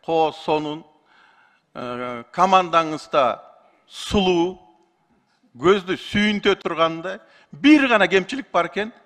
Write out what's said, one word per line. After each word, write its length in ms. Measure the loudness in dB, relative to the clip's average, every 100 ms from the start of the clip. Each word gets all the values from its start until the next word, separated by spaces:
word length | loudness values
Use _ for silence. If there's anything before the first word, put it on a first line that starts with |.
| -2
коо 240 | 0 0
сонун. 540 | -2 -4 -4 -4 -10 -14 _ _ _ _ _ _ _ _
Э, 500 | -14 -12 -10 -10 -12 -12
командаңыз 760 | -2 4 4 4 0 -2 -6 -2
да 120 | 0 0 -2 -10 _ _ _ _
сулуу, 680 | -18 -4 -2 0 0 -2 -6 _ _ _ _ _ _ _ _ _
көздү 460 | -2 2 2 0 -8
сүйүнтө 540 | -4 -2 0 0 0 -2
тургандай. 560 | -4 -2 -2 -2 -10 -14 _ _ _
Бир 320 | 0 6 6 6
гана 180 | 2 4
кемчилик 400 | 2 -2 -10 -4
бар 200 | -2 -2
экен 220 | -4 -8 -12